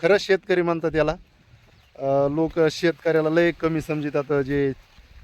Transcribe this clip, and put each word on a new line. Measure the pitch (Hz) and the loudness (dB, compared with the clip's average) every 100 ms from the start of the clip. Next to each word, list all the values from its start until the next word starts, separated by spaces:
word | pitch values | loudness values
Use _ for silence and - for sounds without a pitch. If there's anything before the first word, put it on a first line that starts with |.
खरं | 165 202 | 2 2
शेतकरी | - 190 - 180 | 2 0 2 0
म्हणतात | 170 170 160 | 0 -2 -2
याला. | 151 151 175 - _ _ - _ _ _ - | 0 -2 -2 -12 _ _ -20 _ _ _ -8
अ, | 135 139 143 | -2 0 0
लोक | 147 160 170 156 | 0 -2 0 0
शेतकऱ्याला | - 170 165 165 160 156 | 2 -2 0 0 0 2
लय | 160 170 | 2 2
कमी | 160 160 160 | 0 -2 -2
समजतात, | 147 151 147 147 139 143 | -4 -6 -4 -4 -2 -2
जे | 135 143 139 131 - - - - | 0 -2 -2 -4 -14 -20 -20 -20